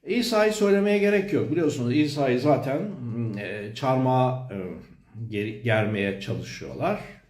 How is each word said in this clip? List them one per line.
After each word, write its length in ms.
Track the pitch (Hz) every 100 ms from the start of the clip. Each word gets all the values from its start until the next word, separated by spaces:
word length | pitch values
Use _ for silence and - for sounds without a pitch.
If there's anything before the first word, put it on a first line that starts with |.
| -
İsa'yı 460 | 233 233 214 214
söylemeye 460 | 208 202 202 208 202
gerek 340 | 202 202 196
yok. 180 | 135 113
Biliyorsunuz 460 | 160 151 120 120 147
İsa'yı 440 | 151 147 135 123
zaten, 500 | 147 127 117 143 208 160 120 117 113 101
e, 360 | 98 104 104
çarmıha, 720 | 113 135 131 127 131 127 120 -
e, 40 | 98 92 87 - - _ 113 113
geri-, 340 | 107 107 117
germeye 580 | 117 110 104 101 98 98
çalışıyorlar. 800 | - - - - 73 64 165 202 - -